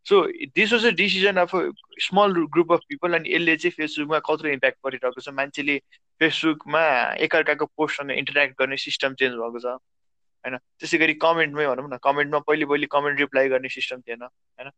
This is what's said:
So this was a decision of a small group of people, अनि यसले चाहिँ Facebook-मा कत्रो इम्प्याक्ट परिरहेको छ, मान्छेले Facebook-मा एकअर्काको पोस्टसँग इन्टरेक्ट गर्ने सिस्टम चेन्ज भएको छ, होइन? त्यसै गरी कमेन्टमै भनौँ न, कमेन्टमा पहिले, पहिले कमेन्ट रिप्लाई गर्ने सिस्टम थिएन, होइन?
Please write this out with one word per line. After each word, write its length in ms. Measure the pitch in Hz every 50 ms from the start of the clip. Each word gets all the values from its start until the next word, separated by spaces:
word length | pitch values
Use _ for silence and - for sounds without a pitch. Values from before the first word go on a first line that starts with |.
So 160 | _ - 202 196 175 -
this 440 | - - - 139 _ - 208 208 226
was 120 | 233 214
a 80 | 240 196
decision 360 | 160 196 202 180 190 190 202 196
of 160 | 185 180 175
a 140 | - 185 160 147 - - _ _ - - - -
small 200 | 185 190 208 202
group 360 | 190 170 160 151 147 160 175
of 120 | 160 170 160
people, 360 | - _ 147 139 - 180 170
अनि 200 | 165 160 - -
यसले 220 | 165 170 165 160
चाहिँ 300 | 156 165 175 170 - 156
Facebook-मा 320 | 151 - - 151 147 160 151
कत्रो 320 | 147 - 156 156 156 151
इम्प्याक्ट 280 | 143 131 135 131 123 _ _
परिरहेको 360 | 135 131 127 - 127 123 127
छ, 80 | 123 -
मान्छेले 540 | 139 135 135 143 - - 143 143 143 135 _ _ _ _ _ _ _ _ 156
Facebook-मा 880 | 160 143 - - 160 156 151 - 143 147 156 165 156 139 123 117 - -
एकअर्काको 540 | - 156 160 - 170 151 151 147 147 151
पोस्टसँग 440 | 147 _ - 156 147 - - 143 143
इन्टरेक्ट 480 | 131 139 139 131 135 143 143 135 131 -
गर्ने 180 | 131 131 135
सिस्टम 380 | 135 - - 135 - - 139 135
चेन्ज 200 | - 131 131 123
भएको 240 | 117 117 117 117 120
छ, 60 | 120
होइन? 920 | 123 123 131 _ _ _ _ _ _ _ _ _ _ _ _ _ 127 131
त्यसै 420 | 127 _ _ _ _ - 156 165 160
गरी 160 | 156 156 151
कमेन्टमै 520 | 151 160 160 165 165 160 151 143 147 151
भनौँ 240 | 143 127 123 135 147 131
न, 40 | 123 -
कमेन्टमा 360 | 139 139 143 147 143 151 147
पहिले, 260 | 139 - 151 156 151
पहिले 220 | 139 143 143 143
कमेन्ट 320 | - - 143 143 147 143 139
रिप्लाई 300 | 143 139 - 135 135 135
गर्ने 200 | 131 131 131 131
सिस्टम 320 | - - - - 131 127
थिएन, 220 | 127 - 117 117 120
होइन? 480 | 123 _ _ _ _ _ _ 127 139 -